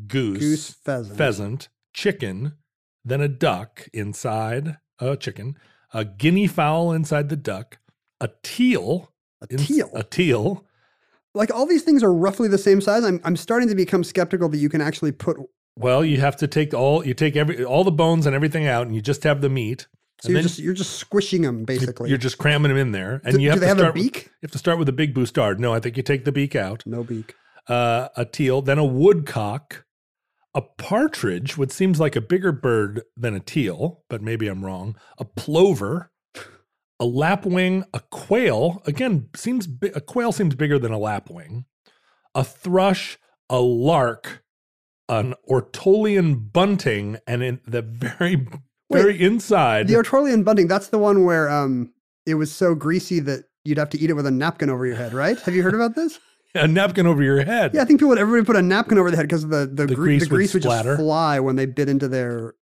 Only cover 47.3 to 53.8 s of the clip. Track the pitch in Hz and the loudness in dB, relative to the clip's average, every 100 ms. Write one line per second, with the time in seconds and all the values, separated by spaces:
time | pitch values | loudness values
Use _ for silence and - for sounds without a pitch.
47.3 | 120 127 127 - 120 113 117 127 - 175 | -4 -4 -6 -6 -6 -6 -8 -8 -4 0
48.3 | 170 123 - - _ - 180 196 185 180 | 0 -2 -10 -20 _ 0 4 4 4 2
49.3 | 226 - 196 131 107 185 226 226 269 285 | 2 2 2 4 2 4 2 4 2 4
50.3 | 226 196 214 170 196 196 214 208 202 180 | 4 4 4 4 0 0 0 4 4 4
51.3 | 165 147 147 139 127 120 _ _ _ - | 4 2 0 0 -2 -6 _ _ _ -4
52.3 | 156 151 - 180 156 143 180 - 175 143 | -2 -2 0 0 2 0 -2 -2 -2 -2
53.3 | 135 - _ 147 151 | -6 -10 _ -4 -2